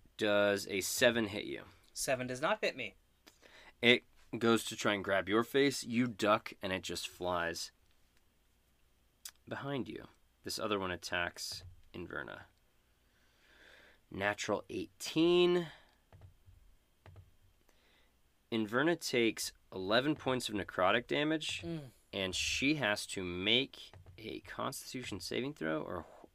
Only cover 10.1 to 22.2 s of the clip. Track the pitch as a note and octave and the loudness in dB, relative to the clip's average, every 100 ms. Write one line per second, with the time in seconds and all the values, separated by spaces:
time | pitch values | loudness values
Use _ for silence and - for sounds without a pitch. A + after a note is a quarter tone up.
10.1 | _ _ _ G2+ - G#2+ G#2 F#2 F2 - | _ _ _ -8 -4 0 0 0 -4 -4
11.1 | F2+ F2 - - - - - - - F2 | -2 -2 -4 -10 -10 -14 -20 -16 -12 -8
12.1 | D2 A#1 G1+ - _ _ _ _ _ _ | -8 -8 -12 -18 _ _ _ _ _ _
13.1 | _ _ _ _ - - - - _ - | _ _ _ _ -20 -20 -20 -20 _ -12
14.1 | F#2 G2+ G#2 - G#2 - G2 E2 - - | -2 -2 0 -2 -2 -2 -8 -8 -10 -4
15.1 | D#3 E3+ F3 F3+ F3+ D#3+ - - _ _ | 2 4 6 4 2 -2 -10 -20 _ _
16.1 | - - - - - _ - _ _ - | -20 -20 -20 -20 -20 _ -20 _ _ -20
17.1 | - - _ _ _ _ _ _ _ _ | -20 -20 _ _ _ _ _ _ _ _
18.1 | _ _ _ - A2+ G#2 A#2+ D#3 E3+ - | _ _ _ -4 -2 0 2 2 2 0
19.1 | B2 A2+ - - - - G2 F#2 A#2 C#3+ | 2 2 2 -6 -10 -12 -6 2 2 2
20.1 | D3 C3+ B2+ - G#2 F2 - F#2 A#2 - | 0 0 -2 -2 -4 -4 2 4 4 2
21.1 | C#3 D3+ D#3+ D#3 - E3+ E3 C3 - _ | 0 0 -2 -4 -6 -6 -8 -10 -18 _
22.1 | G2+ | -4